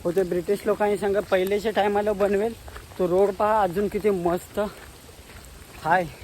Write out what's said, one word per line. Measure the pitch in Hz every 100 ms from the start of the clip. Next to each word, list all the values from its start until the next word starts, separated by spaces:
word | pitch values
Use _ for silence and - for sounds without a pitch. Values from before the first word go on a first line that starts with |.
होते | 175 175
ब्रिटिश | 180 175 170 202 220
लोकांनी | 196 208 202
सांगा | 202 202 208
पहिलेच्या | 190 185 208 208
टायमाला | 202 202 202 208
बनवेल | 202 202 202 220 226 - - - -
तो | 185
रोड | 185 202
पहा, | 190 214 220
अजून | 196 170 208
किती | 208 208
मस्त | 196 170 175 - - 208 - - - - - - - - - - -
हाय | 156 180 170 -